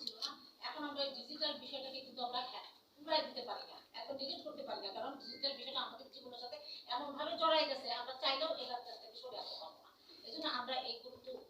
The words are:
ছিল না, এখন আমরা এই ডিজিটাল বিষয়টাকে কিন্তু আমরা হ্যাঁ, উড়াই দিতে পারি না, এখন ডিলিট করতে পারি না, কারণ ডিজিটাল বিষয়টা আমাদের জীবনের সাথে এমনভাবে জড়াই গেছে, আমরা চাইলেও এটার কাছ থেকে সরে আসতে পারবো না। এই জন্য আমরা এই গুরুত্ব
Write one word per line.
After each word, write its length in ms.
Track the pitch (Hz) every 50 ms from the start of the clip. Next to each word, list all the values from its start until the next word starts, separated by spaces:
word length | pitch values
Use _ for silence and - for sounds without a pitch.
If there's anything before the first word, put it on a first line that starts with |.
ছিল 140 | - - - - -
না, 60 | - - - - - - - - 359
এখন 140 | - 311 294
আমরা 160 | 294 277 277 277
এই 80 | 277 262 233
ডিজিটাল 340 | - - 294 - 311 285 285 - 254
বিষয়টাকে 360 | 247 285 269 262 262 262 262 262
কিন্তু 140 | 247 - 254 240
আমরা 140 | 240 247 247 247 -
হ্যাঁ, 180 | - - - - - - - - - 285
উড়াই 220 | 294 320 311 311 277
দিতে 160 | - - 254 - 214
পারি 160 | 196 - - -
না, 60 | - - - - - -
এখন 160 | - - 277 -
ডিলিট 200 | - - 679 - -
করতে 160 | 605 554 - - -
পারি 120 | - - 202
না, 60 | - -
কারণ 160 | 220 247 269 285 -
ডিজিটাল 300 | - - - - - 277 269 240
বিষয়টা 220 | 247 262 277 262
আমাদের 260 | 247 233 226 240 269 - -
জীবনের 260 | - - 247 247 -
সাথে 160 | 240 - 302 - - - - - - - -
এমনভাবে 380 | 285 294 277 277 294 302 330 339 320
জড়াই 280 | 320 320 320 311 285 277
গেছে, 160 | 262 247 - 240 240 233
আমরা 140 | 240 262 262 -
চাইলেও 280 | 311 277 269 277 311 320 - 277
এটার 200 | 254 240 240 247 -
কাছ 100 | - - -
থেকে 140 | - 220 - -
সরে 160 | 254 - 214 -
আসতে 140 | - - - -
পারবো 180 | - - - - -
না। 60 | - - - - - - - -
এই 60 | 233
জন্য 140 | 302 320 311 311 - 247
আমরা 160 | 240 240 262 254 - 233
এই 80 | 233 - -
গুরুত্ব 240 | 254 247 - - 262 - - - -